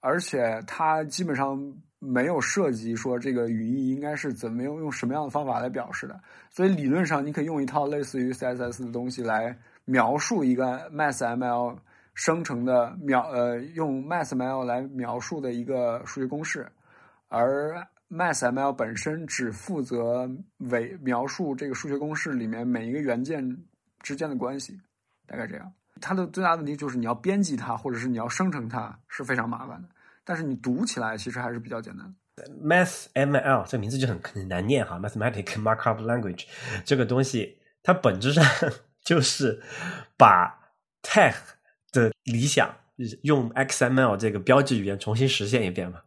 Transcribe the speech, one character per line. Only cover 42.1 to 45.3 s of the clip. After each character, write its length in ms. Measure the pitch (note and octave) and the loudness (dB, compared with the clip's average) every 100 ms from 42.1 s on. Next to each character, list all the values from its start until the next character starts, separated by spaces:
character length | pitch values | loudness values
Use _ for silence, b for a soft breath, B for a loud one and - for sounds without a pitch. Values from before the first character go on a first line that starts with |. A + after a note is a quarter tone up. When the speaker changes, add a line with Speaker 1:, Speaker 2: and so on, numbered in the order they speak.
| - | 2
Speaker 2:
理 200 | - A#2 | -4 0
想 300 | C#3 C#3+ A2+ - _ - A#2+ - | 2 4 2 -2 _ -10 -10 -4
用 280 | C#3+ C#3+ B2+ | 2 2 2
X 340 | A#2+ C3 - | 0 -2 2
M 140 | B2 C3 | 4 4
L 180 | B2+ G2 | 4 4
这 140 | A2 | 0
个 80 | G2+ | 0
标 240 | G2 C3 | 6 6
记 180 | C#3+ A#2+ | 6 2
语 40 | |
言 120 | G2 G2 | 0 -4
重 160 | - A2+ | -2 2
新 120 | |
实 200 | C3 | 2